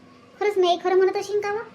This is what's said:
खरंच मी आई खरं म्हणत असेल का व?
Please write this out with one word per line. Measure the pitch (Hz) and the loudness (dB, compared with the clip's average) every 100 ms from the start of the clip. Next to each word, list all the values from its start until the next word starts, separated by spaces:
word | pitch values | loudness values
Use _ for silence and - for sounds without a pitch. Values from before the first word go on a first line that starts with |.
| - - - - | -20 -20 -18 -4
खरंच | 415 403 | -2 2
मी | 359 | 2
आई | 349 | 2
खरं | 359 370 | 2 2
म्हणत | 381 381 | 2 0
असेल | - 415 | -4 -4
का | 403 | -2
व? | 415 453 | -6 -8